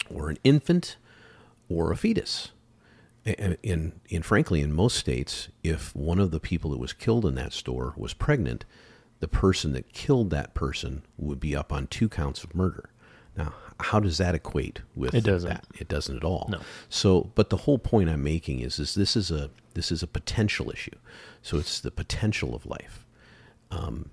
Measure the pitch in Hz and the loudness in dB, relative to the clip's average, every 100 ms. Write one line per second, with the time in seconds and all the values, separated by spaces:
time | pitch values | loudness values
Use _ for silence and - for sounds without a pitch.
0 | - - 76 76 131 147 - 175 - - | -10 -6 -4 2 6 6 6 2 2 -10
1 | _ - - - - _ - 82 80 - | _ -20 -20 -20 -20 _ -4 0 2 2
2 | 220 220 - - - - _ _ _ - | 2 0 -2 -6 -8 -16 _ _ _ -20
3 | - _ 110 - 98 85 104 82 80 - | -20 _ -4 0 0 -2 0 0 -2 -6
4 | - 87 - 110 160 78 73 76 110 - | -4 -4 4 4 6 4 4 4 4 2
5 | - 62 67 - - - 80 80 - - | 0 -2 -4 -8 -12 -6 -2 -2 -4 -4
6 | 76 90 95 78 - 85 78 65 64 - | 0 2 2 0 -2 -2 -2 -4 -6 -4
7 | 117 117 92 65 65 - - 62 62 - | 0 2 2 0 -4 -8 -6 -4 -6 -6
8 | 57 - - 143 65 57 - - - - | -8 -2 2 2 0 -4 -10 -20 -20 -20
9 | _ - 71 - 95 92 78 64 - - | _ -8 -2 2 4 4 0 -4 -6 -4
10 | - 127 98 73 - - 69 - - 69 | 2 2 2 0 -2 -4 -4 -4 -6 -8
11 | - - 76 67 76 71 - 71 67 - | -12 -8 -6 -4 -2 -2 -2 -4 -4 0
12 | 113 - 71 - - 87 92 - - _ | 0 0 -4 -4 -6 0 0 -2 -12 _
13 | - - - - 76 - - - - 104 | -20 -20 -12 -8 -6 -8 -16 -8 0 2
14 | 101 80 87 80 - 73 - - - - | 4 2 2 0 -2 -4 -4 -8 -12 -6
15 | 65 120 107 90 87 - - - 76 73 | 0 2 4 2 0 -6 -8 -12 -4 -4
16 | 69 64 82 90 - 95 - - - - | -4 -2 -2 0 -2 -6 -8 -16 -8 4
17 | 101 92 - - - 95 - 135 - 113 | 6 8 6 2 2 2 4 2 4 4
18 | 82 76 71 82 - 64 62 - 73 101 | 4 2 2 0 0 -4 -4 -4 -2 2
19 | 98 113 90 78 71 - _ - - 82 | 2 2 0 -2 -4 -12 _ -6 -2 -2
20 | 82 - - - 104 - - - - - | -2 -6 -2 0 2 0 -4 -8 -10 -14
21 | - - - - - 78 - - - - | -20 -20 -20 -18 -4 -2 -2 -4 -6 -6
22 | - - 107 - 64 58 - - - - | -4 -2 0 0 -2 -6 -8 -12 -12 -20
23 | - _ - - - _ - 90 82 - | -20 _ -20 -20 -20 _ -10 -6 -6 -8
24 | - | -10